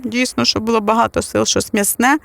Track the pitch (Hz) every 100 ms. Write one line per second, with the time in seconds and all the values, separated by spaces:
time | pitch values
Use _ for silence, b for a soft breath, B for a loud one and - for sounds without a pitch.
0 | 247 233 254 - 233 - 220 226 208 220
1 | 220 - - 208 220 185 - 214 202 -
2 | 247 302